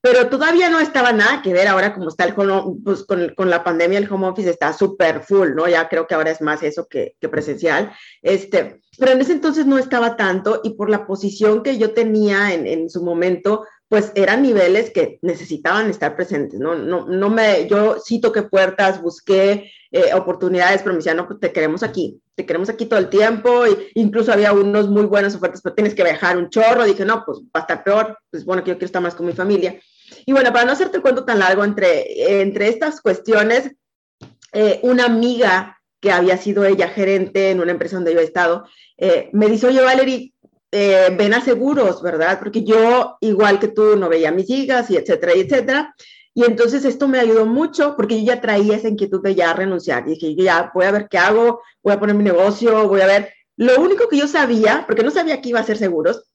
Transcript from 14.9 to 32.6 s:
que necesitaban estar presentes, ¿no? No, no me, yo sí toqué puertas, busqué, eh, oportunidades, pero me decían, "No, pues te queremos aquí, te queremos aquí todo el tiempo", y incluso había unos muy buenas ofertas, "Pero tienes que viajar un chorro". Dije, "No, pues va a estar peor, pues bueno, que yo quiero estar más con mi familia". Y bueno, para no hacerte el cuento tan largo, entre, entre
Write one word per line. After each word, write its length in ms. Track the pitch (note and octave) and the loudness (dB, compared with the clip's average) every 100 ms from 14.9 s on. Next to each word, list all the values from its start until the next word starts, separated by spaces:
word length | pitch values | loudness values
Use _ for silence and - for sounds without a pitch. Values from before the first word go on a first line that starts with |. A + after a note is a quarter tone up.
que 280 | F#3 D3 - | -2 -4 -4
necesitaban 680 | E3+ E3 E3 D#3 D#3+ G3+ G#3+ | -6 -6 -8 -6 -2 0 -2
estar 260 | F3+ D3+ D3 | -2 -6 -4
presentes, 440 | F3+ D3+ C#3+ G2 | -6 -4 -6 -6
¿no? 160 | D3 E3 | -6 -4
No, 300 | B2+ F3 - | -4 -6 -4
no 220 | F#3 G3+ | -2 0
me, 380 | A3+ G#3+ F#3 F#3 | 2 2 2 0
yo 300 | G#3 G#3+ - | 0 0 -2
sí 220 | - A#3 | -4 -2
toqué 220 | A#3 A3 | 0 -2
puertas, 580 | G3+ F#3+ F#3+ F#3+ F#3+ F#3 | 0 0 0 0 -2 0
busqué, 680 | E3+ - - F#3+ G3 G3+ - - _ | -8 -8 0 2 2 0 -6 -20 _
eh, 220 | F3 F3 | 0 2
oportunidades, 680 | F#3 F3 F3+ F3+ F3+ F3 G3 | 2 -2 -4 -2 0 2 0
pero 120 | G3 | -2
me 40 | E3+ | -4
decían, 200 | E3 E3 | -2 -4
"No, 100 | E3+ | -6
pues 120 | - | -6
te 120 | F3 | -6
queremos 300 | E3 D#3 F3 | -2 -4 -4
aquí, 400 | A3 G3 D#3 - _ - | -6 -6 -8 -10 _ -14
te 100 | - | -6
queremos 240 | E3 G3 | -4 -4
aquí 160 | A3+ A3+ | -6 -2
todo 140 | A3 | 0
el 100 | F#3 | 2
tiempo", 560 | G3 A3 A3+ A#3+ A#3+ A#3+ | 2 2 2 2 2 2
y 240 | G3 - A3 | 0 -2 -2
incluso 360 | G#3 G#3+ A3 | 0 0 0
había 220 | G3+ G#3 | 2 4
unos 340 | G3+ G3+ G#3 G#3 | 2 2 2 2
muy 180 | G3+ G#3 | 2 2
buenas 280 | G3+ G3 | 0 0
ofertas, 280 | G#3 F3+ - | -2 -6 -6
"Pero 100 | F3+ | -6
tienes 220 | - G#3 G#3 | -2 -2 0
que 80 | |
viajar 340 | F3 D3+ F3+ F3+ | 0 0 -2 -2
un 120 | F3 | -2
chorro". 360 | A3+ A3 A#3+ A3 | 2 4 4 2
Dije, 200 | G3 G3 | 0 -2
"No, 180 | A3+ - | -2 -6
pues 140 | C#3+ | -12
va 100 | - D#3+ | -8 -8
a 40 | |
estar 220 | D#3 D#3+ | -6 -6
peor, 340 | G3 G#3 A3 - _ | 0 0 -2 -8 _
pues 160 | E3 D#3 | -12 -6
bueno, 180 | F#3 | -4
que 60 | F3+ | -4
yo 60 | F3 | -6
quiero 100 | F3+ | -6
estar 160 | F3+ | -4
más 140 | F3 E3+ | -6 -6
con 100 | F3 | -8
mi 80 | |
familia". 460 | E3+ F#3 G3 F3 - _ _ _ - - | -4 -2 0 -2 -6 _ _ _ -12 0
Y 40 | |
bueno, 220 | C4+ B3 | 2 4
para 120 | A#3 A#3+ | 2 0
no 80 | |
hacerte 240 | C#4 F#4 F#4 | 0 -2 0
el 40 | |
cuento 240 | C#4 B3+ B3+ | 0 0 0
tan 140 | G#3+ | 0
largo, 240 | F#3 F#3+ | 2 2
entre, 800 | G3+ G#3 F#3 E3 - - D3+ G3 | 0 0 2 2 -2 -2 0 2
entre 260 | G3 G3+ | 0 0